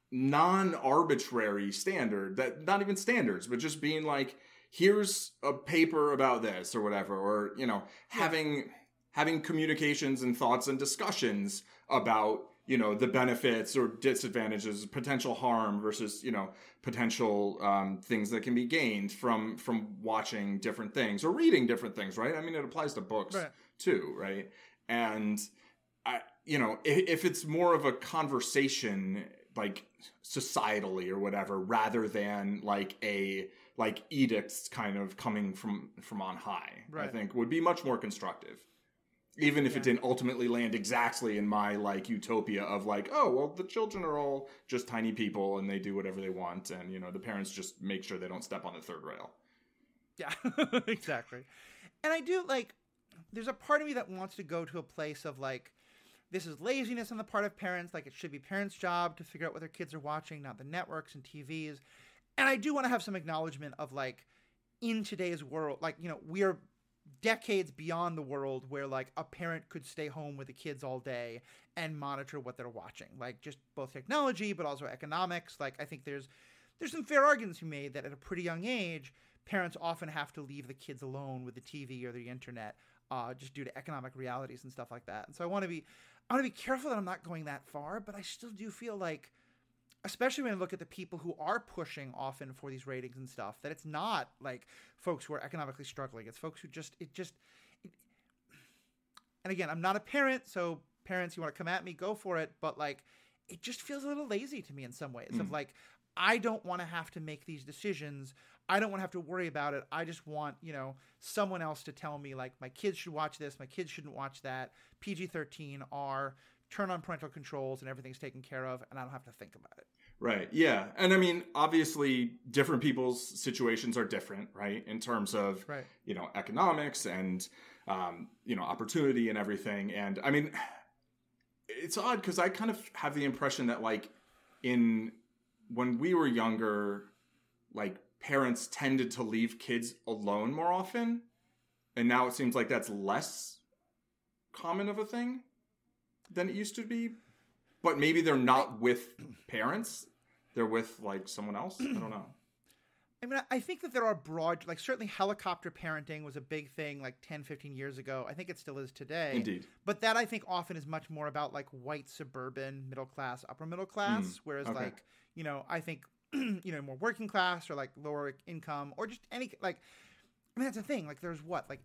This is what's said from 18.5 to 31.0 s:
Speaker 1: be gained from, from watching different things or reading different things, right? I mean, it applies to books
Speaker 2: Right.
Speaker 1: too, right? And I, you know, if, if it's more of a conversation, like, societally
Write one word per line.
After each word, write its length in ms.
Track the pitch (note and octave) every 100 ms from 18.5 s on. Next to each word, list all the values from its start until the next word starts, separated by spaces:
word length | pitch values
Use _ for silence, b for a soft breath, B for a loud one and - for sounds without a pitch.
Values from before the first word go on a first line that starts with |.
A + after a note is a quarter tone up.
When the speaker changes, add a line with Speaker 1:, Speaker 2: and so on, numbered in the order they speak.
Speaker 1:
be 120 | A#2+ A#2+
gained 460 | D#3+ B2+ G#2 G2+
from, 460 | - B2 A2 A2 G#2+
from 420 | - A2+ G#2+ G2
watching 560 | A2 A2 G#2+ G#2+ G2+ G2
different 340 | A2+ G#2 G#2+
things 280 | - A#2 G2+
or 80 | D#3+
reading 340 | A#3 E4 E3+ A#2+
different 280 | A#2 A#2 G2
things, 200 | F#2+ G2
right? 180 | A#2
I 60 | D#3+
mean, 140 | E3
it 100 | D#3+
applies 300 | C#3 D#3+ D3+
to 60 | A#2
books 320 | F#2+ G#2+ G2
Speaker 2:
Right. 180 | F#3+ D#3 b b b
Speaker 1:
too, 360 | - A#2+ D2+ -
right? 340 | G2 G2 - B B B -
And 500 | A#2 A2+ G#2+ G#2+ G#2 - b b b _ _ -
I, 160 | A#2+ - _
you 140 | - D3
know, 200 | A2+ A2
if, 240 | D#3 F3 F#3
if 160 | D#3+
it's 200 | F#3 - D3+
more 280 | D#3+ F3
of 100 | E3 C#3+
a 60 |
conversation, 1300 | B2+ - E3 D3 C3+ - C#3+ C#3 C3 A2+ G2 F#2+ G2 E2+ - - -
like, 300 | G#2 G2 - _ B B
societally 880 | - - C3+ - G#2+ G#2+ G2 F#2+